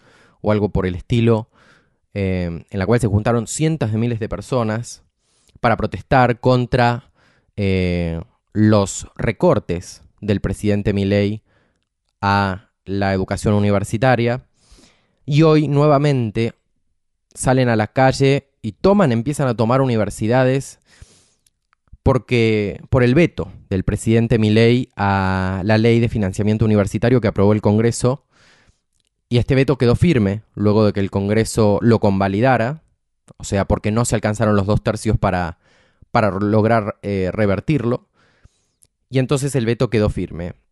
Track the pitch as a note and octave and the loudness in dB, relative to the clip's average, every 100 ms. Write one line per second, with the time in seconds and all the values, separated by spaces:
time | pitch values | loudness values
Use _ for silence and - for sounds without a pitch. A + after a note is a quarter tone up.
0 | _ _ _ _ G#2 G#2+ G2+ G2 F#2 F2 | _ _ _ _ -2 -2 -2 -2 -4 -6
1 | - A#2+ A2+ A2 A2+ _ _ _ _ _ | -2 0 2 0 -2 _ _ _ _ _
2 | _ G#2 F#2+ F#2 F2 E2 - G2+ F#2 A#2+ | _ -6 -4 -4 -4 -8 -8 -4 -2 0
3 | A2+ G2+ G#2+ A#2 A2 - D#3 D#3+ A2+ A2 | 0 0 0 -2 -4 -4 -4 -2 -4 -2
4 | A#2+ A2+ G#2+ F2 - C3 A2 A2 A#2 - | -4 -4 -8 -10 -6 -4 -2 -4 -8 -16
5 | _ _ _ _ _ _ A#2 A2 G#2+ - | _ _ _ _ _ _ -2 0 -2 -8
6 | - C3+ B2 A#2 B2+ B2+ B2 B2 A#2+ A#2+ | 0 2 2 2 0 0 0 0 0 -2
7 | - _ _ _ _ - G2 F#2 F2+ F2 | -8 _ _ _ _ -6 -2 0 0 -2
8 | E2+ E2 - _ _ G2+ G#2+ G#2+ G2 - | -4 -6 -10 _ _ 2 4 4 2 -6
9 | - - - G#2 F3+ A2+ - F2 - - | -14 -8 -6 0 0 0 -2 -8 -10 -20
10 | _ _ G#2+ G2+ F2+ G2 G#3 G2+ G3 G2+ | _ _ -4 -2 -4 -4 -2 -2 0 0
11 | G3 G2+ G2+ A2 - _ _ _ _ _ | 0 0 0 -4 -12 _ _ _ _ _
12 | _ _ G2 G2+ G2 F#2+ - _ - G2 | _ _ -2 0 0 -4 -12 _ -8 -2
13 | G2 F#2+ F#2+ G2 - G#2 G#2 G2+ G2+ G#2+ | 0 -2 -2 -4 0 2 2 0 -2 -2
14 | C3 A#2+ A#2 B2+ - _ _ - _ _ | 0 2 0 -4 -10 _ _ -20 _ _
15 | _ _ - D3 D#3+ D#3 C#3+ C#3+ D3+ C#3 | _ _ -2 2 4 4 2 2 2 2
16 | D3 C3+ A2+ A2+ A2+ - _ _ _ _ | 2 0 -2 -2 -4 -6 _ _ _ _
17 | _ _ _ - - C3 B2 A2 G#2+ - | _ _ _ -4 0 2 2 0 0 2
18 | C3 C3 C#3 C#3 - _ A2+ - F#3+ G3+ | 2 2 2 0 -4 _ -12 -2 2 4
19 | D#3+ A#2 A#2 D3 C3+ A2 A2 C3 C3+ A2+ | 2 0 -2 -2 -2 0 0 2 0 0
20 | G2+ - A2 B2+ B2+ C3+ - - _ _ | -2 -4 0 2 2 0 -6 -16 _ _
21 | - _ _ _ _ _ _ _ _ - | -20 _ _ _ _ _ _ _ _ -4
22 | - B2+ - B2 A2+ G#2+ G2+ - - C3+ | 0 0 0 0 2 0 -2 -6 -2 2
23 | A#2+ C3 E3 - E2 - - F#2+ - G#2 | 4 4 2 -2 -10 -12 -6 -4 -2 -2
24 | - A2+ A2+ A#2 G#2+ G#2+ A#2 B2 - - | 2 2 2 2 4 4 4 2 -2 -4
25 | G2+ G2 F#2+ F#2+ F#2 F#2+ G2 A2 A#2 A#2 | 0 0 0 -2 -2 -2 0 2 2 2
26 | A2+ A2+ F#2+ F#2+ G#2 G#2+ A2 G#2+ F#2+ G#2+ | 0 -2 -4 -2 -2 0 2 2 0 -2
27 | A#2+ B2+ G2+ F#2+ G2+ G#2+ G#2 G#2+ A#2 A#2 | 0 2 0 2 2 2 2 2 0 0
28 | B2 C#3 _ _ _ _ _ _ _ _ | -2 -4 _ _ _ _ _ _ _ _
29 | _ _ - B2 - C3+ C3+ C3+ A#2+ A#2+ | _ _ -4 -2 0 0 0 2 2 2
30 | F3+ C3 G2 G#2 - - G#2 G#2 G#2+ G2+ | 2 2 0 -2 -8 -2 0 4 2 0
31 | G2 G2+ G2+ A2 G#2+ - G#2+ G2+ A#2+ A2 | -4 -2 0 0 0 0 2 2 2 2
32 | G#2+ F#2+ G2 G2 C3 A#2+ A#2 D#3 _ _ | 2 0 0 0 0 0 -2 -6 _ _
33 | _ _ - - - G2 F#2 G2 G#2 G#2+ | _ _ -20 -18 -6 -2 -2 -2 -2 -2
34 | A#2+ A2+ G#2+ G#2+ G#2+ G#2 G2 G#2 - G#2+ | 0 -2 -2 0 0 2 2 0 -2 -4
35 | G#2+ G#2+ G2+ F2+ E2+ - _ _ _ _ | -2 -2 0 -2 -4 -8 _ _ _ _
36 | _ A#2+ G#2+ F#2 G#2 G#2+ G#2+ A#2 G#2 - | _ -2 0 0 0 2 2 0 -2 -8
37 | G2+ G2 F#2 F#2+ G#2 F#2+ - D3 A2+ B2 | -6 -4 -4 -2 0 0 -2 -2 -2 -6
38 | _ _ _ _ _ _ _ _ _ _ | _ _ _ _ _ _ _ _ _ _
39 | _ C3 B2+ C#3+ C#3 C3 A2+ A#2+ B2 A#2 | _ -2 0 -2 -2 -2 -2 -2 0 0
40 | G#2 - F2 D#2 F2+ - _ | 0 -2 -8 -10 -12 -14 _